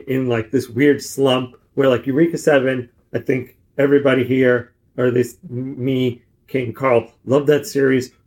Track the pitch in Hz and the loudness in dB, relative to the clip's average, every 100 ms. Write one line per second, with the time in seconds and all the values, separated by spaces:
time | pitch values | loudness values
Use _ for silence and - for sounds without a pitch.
0 | - 131 127 117 - 131 - 113 147 - | -4 -4 -2 -4 -2 -4 -4 0 2 2
1 | - - 135 127 123 - _ - 135 120 | -4 -2 0 0 -4 -14 _ 0 2 2
2 | 135 131 170 156 160 139 131 127 120 _ | 0 0 0 0 2 2 2 -2 -8 _
3 | _ 120 - 131 123 _ _ - 139 143 | _ -8 -4 -4 -6 _ _ -2 2 4
4 | 139 131 120 131 127 123 - _ _ - | 4 0 0 2 2 2 -4 _ _ -4
5 | 123 127 123 - 180 123 131 139 131 131 | 0 0 -2 -8 -12 -10 -10 -6 -4 -2
6 | 127 120 _ _ _ 131 117 110 135 117 | -2 -6 _ _ _ -6 -6 -4 0 0
7 | 117 _ 110 139 143 147 143 139 135 131 | 0 _ -2 0 2 0 0 0 2 0
8 | 120 _ | -2 _